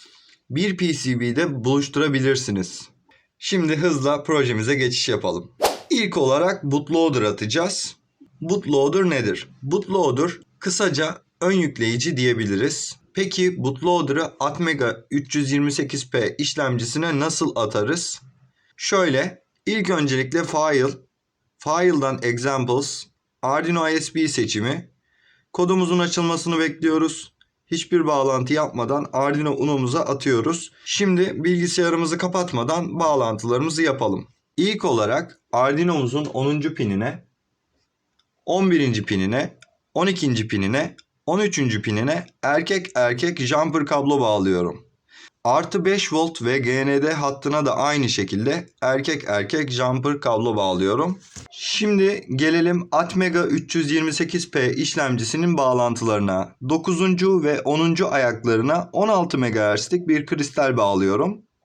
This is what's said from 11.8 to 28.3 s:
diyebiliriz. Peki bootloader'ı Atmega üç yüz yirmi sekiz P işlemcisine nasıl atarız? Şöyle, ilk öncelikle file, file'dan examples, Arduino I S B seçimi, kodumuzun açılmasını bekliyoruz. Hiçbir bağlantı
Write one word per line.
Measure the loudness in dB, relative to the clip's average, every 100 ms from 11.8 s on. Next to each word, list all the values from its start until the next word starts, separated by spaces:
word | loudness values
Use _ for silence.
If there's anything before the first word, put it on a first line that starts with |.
| -2 0 -2 0
diyebiliriz. | 2 2 0 0 0 -2 -10 -14 _
Peki | -4 -4 0 0 0
bootloader'ı | -4 -2 0 0 0 -2 -2 -4
Atmega | -4 -2 -2 0 0 -2 -4
üç | -6 -2 -2
yüz | 0
yirmi | 0 0
sekiz | 0 -4 -6 -4
P | -2 -2 -2
işlemcisine | -4 -2 -2 0 -2 -2 -2 0
nasıl | 0 0 -2 0
atarız? | -2 0 0 -2 -4 -10 -16 _ _ _ _ -10
Şöyle, | -2 2 4 2 0 -6 _ _ -4
ilk | -2 0
öncelikle | 0 2 0 0 -2
file, | 0 0 2 2 2 -2 -14 _ _ _ _ _
file'dan | -4 2 2 2 0 0
examples, | -2 -2 0 0 0 0 -2 -8 -14 _ _ _
Arduino | -2 -2 0 0 0
I | 0
S | -2
B | -2 -2
seçimi, | 0 -2 -2 -2 -4 -8 _ _ _ _ _ _
kodumuzun | -2 2 2 2 2
açılmasını | 2 0 0 0 -2 0
bekliyoruz. | 0 0 0 2 0 -2 -14 _ _ _ _
Hiçbir | -6 0 0 2
bağlantı | 2 2